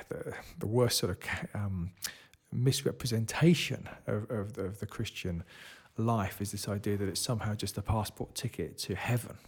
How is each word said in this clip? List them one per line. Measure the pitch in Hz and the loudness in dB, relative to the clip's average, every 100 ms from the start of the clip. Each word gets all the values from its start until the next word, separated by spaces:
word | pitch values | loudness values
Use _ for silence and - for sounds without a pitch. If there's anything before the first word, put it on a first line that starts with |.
| - | -6
the, | - - - - - | -6 -6 -8 -10 -6
the | 101 | 0
worst | 120 120 - | 4 6 4
sort | 110 | 2
of | 101 | 0
ca-, | - - - | -4 -4 -4
um, | 110 101 92 85 - - - - - _ | -2 -2 0 -4 -6 -10 -10 -20 -20 _
misrepresentation | 127 131 - - - 123 113 110 - 160 170 - - - - - | 2 4 4 2 0 0 0 0 6 8 8 4 -4 -8 -8 -2
of, | 107 110 | -2 0
of | 113 101 | -4 -4
the, | 110 | -4
of | 95 104 | -4 -4
the | 101 | -6
Christian | - 110 - 92 85 - - - - - - | -4 -6 -4 -4 -4 -6 -14 -18 -20 -8 0
life | 117 113 95 - | 2 4 2 -2
is | 101 | -4
this | 101 - | -4 -2
idea | 101 104 104 | 0 0 0
that | 98 | 0
it's | 87 | 0
somehow | - 117 110 | 0 0 0
just | 104 98 - | -2 -4 -2
a | |
passport | - 110 104 - - | 0 0 0 -4 -8
ticket | - 120 - 80 - | -4 -4 -2 -6 -6
to | - | -4
heaven, | 92 - 120 - - | -2 0 0 0 -12